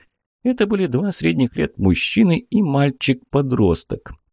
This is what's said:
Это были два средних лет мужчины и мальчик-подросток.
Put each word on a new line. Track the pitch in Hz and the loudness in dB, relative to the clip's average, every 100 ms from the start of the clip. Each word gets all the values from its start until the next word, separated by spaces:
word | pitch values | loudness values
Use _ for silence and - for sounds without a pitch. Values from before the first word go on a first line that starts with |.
| _ _ _ _ | _ _ _ _
Это | 240 254 208 | -4 0 0
были | 214 180 | 0 0
два | 123 202 | -2 -2
средних | - 165 160 123 - | -2 -2 0 -2 -2
лет | - - | -6 0
мужчины | 98 85 - 202 208 165 | 0 2 0 2 2 2
и | - - | 0 -2
мальчик-подросток. | 180 139 143 131 - 127 _ 143 139 120 98 82 - - - - _ | 0 0 0 0 -2 -2 _ -2 0 2 2 0 -4 -10 -10 -20 _